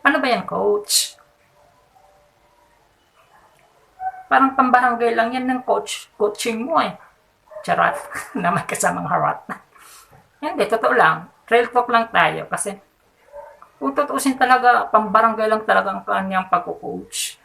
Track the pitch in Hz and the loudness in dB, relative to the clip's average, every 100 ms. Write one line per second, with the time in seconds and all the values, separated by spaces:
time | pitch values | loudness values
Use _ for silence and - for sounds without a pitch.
0 | 285 302 269 220 - 170 208 208 - - | 2 2 0 -2 -2 -2 0 0 0 -2
1 | - - _ _ _ _ _ _ _ _ | -2 -10 _ _ _ _ _ _ _ _
2 | _ _ _ _ _ _ _ _ _ _ | _ _ _ _ _ _ _ _ _ _
3 | _ _ _ _ _ _ _ _ _ - | _ _ _ _ _ _ _ _ _ -10
4 | 740 - - - 269 - 254 247 247 233 | -10 -10 0 4 4 2 4 4 4 0
5 | 233 233 226 254 254 254 - 208 - - | 0 0 -2 -2 -4 -4 -2 -2 -2 -12
6 | - _ 208 208 240 220 262 320 190 - | -14 _ -4 -2 -6 -4 -2 -2 -2 -8
7 | - _ _ _ _ - - 175 175 - | -20 _ _ _ _ -12 -4 0 0 -2
8 | - - - 226 175 190 - - 185 175 | -10 -14 -10 -4 -2 -2 -4 -2 -2 -2
9 | 165 160 147 - - - _ _ - - | -4 -2 -2 -4 -12 -16 _ _ -20 -20
10 | _ - _ _ 302 339 202 226 247 247 | _ -20 _ _ -8 -2 -2 0 2 4
11 | 160 160 - _ - 233 240 240 233 226 | 4 2 -8 _ 0 2 4 0 2 0
12 | - 180 160 160 - 175 202 196 _ _ | 2 2 2 0 -8 -6 -8 -10 _ _
13 | _ _ _ 571 - - - _ 269 277 | _ _ _ -20 -20 -20 -20 _ -4 -2
14 | 285 269 277 254 254 247 240 240 - 214 | -2 0 -2 0 4 6 6 4 4 2
15 | 214 214 226 220 220 220 214 190 196 196 | 4 2 2 2 0 0 2 2 2 -6
16 | 202 196 190 190 185 180 - - - - | -4 -4 -2 -4 0 -2 -2 -10 -10 -12
17 | - - - - | -10 -8 -8 -12